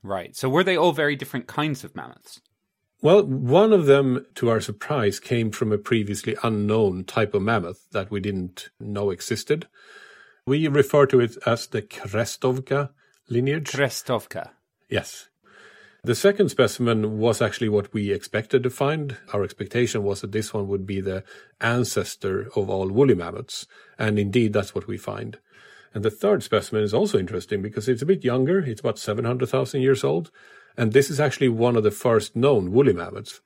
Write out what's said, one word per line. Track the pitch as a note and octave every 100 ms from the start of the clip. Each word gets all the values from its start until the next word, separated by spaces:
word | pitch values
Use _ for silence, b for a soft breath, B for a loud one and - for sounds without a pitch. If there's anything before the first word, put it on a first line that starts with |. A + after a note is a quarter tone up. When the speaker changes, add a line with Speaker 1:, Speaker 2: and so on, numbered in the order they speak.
Speaker 1:
Right. | G2 F#2+ F2 -
So | C3+
were | D3
they | F#3+ F3
all | F3
very | D3 D3 C#3+
different | C3+ C3 -
kinds | - D3+ C#3
of | - -
mammoths? | B1 - - - _ _ _ _ _ _
Speaker 2:
Well, | - G3+
one | C#3+ C3+ B2 D#3+ A3
of | G3+ D3
them, | C#3 C3+ B2+ - -
to | A#2+
our | A2+
surprise, | - G#2 - D3 G#2 G2
came | - B2 A2
from | - A2
a | G#2
previously | - A#2 G2+ G2 - G#2+
unknown | A#2 G#2+ G#2 A2 G#2 F#2
type | F#2 - G#2
of | G2+
mammoth | G2+ A2+ F2 F#2+ _
that | G#2 F#2+
we | G2+
didn't | G2+ F#2+ F2+ - - _
know | A2 G2+ G2+
existed. | F2+ - A2 - D3+ - B B B B B B B -
We | C#3+ D#3
refer | C#3+ C#3 D3 C3+
to | B2+
it | A#2+ - -
as | A#2 -
the | A#2
Krestovka | - - - G#2 A2+ - C3 B2+ C3 C#3 C#3+ _ _ _ _
lineage. | A#2 C3 D#3 C#3+
Speaker 1:
Krestovka. | C3+ C#3 - - A#2 - - - _ _ _ _
Speaker 2:
Yes. | G2+ - - - _ B B B B B B
The | A2+ A#2
second | G3 G3+ E3+
specimen | - A#2+ - A#2+ A2+ G#2+ G#2+
was | A#2 A2
actually | A2 - A2
what | G#2 G2
we | A2 G2+
expected | F#2+ - A2 A2 C3
to | B2
find. | - C#3 D#3 C#3+ A#2+ -
Our | G#2
expectation | G2 - G2+ B2 A#2 A2+
was | G2+ G2
that | G2
this | G#2+ G#2
one | A2 G2
would | G2 F#2+
be | G2
the | F#2+ F#2 - B B _
ancestor | A2+ A#2+ A#2+ G#2+ F#2 - G2 F#2+ G2+ -
of | G2
all | F#2+ F#2+
woolly | G#2 C#3 F#2+
mammoths, | F2 F2+ B2 - - b b b
and | A2 G#2
indeed | G2+ A#2+ A2+
that's | G#2+ G2+
what | G2 -
we | G2+
find. | - G#2 A2 - _ B B B B
And | A2 A2
the |
third | - G3+ G3
specimen | - G#2+ - G#2+
is | G#2
also | A2 G3+ A2
interesting | F#2 F#2 - G2+
because | G2+ G#2+ G#2+
it's | A#2+
a | C#3+
bit | F#3+
younger. | C3 B2+ C3 G3
It's | C#3+ A2
about | C3 G#2+
seven | - A2 A#2
hundred | B2+ B2+
thousand | C3 C3 C#3
years | C3 C3
old, | C3+ D#3 E3 B B B B -
and | A2+
this | C3 C3+
is | D3
actually | D3+ - C3
one | A2+ B2 A#2+
of |
the | G#2+
first | G2+ B2+ A2+ - A#2
known | C3+ A#2+ F#2
woolly | A2 D3
mammoths. | - F2 G2 G2 -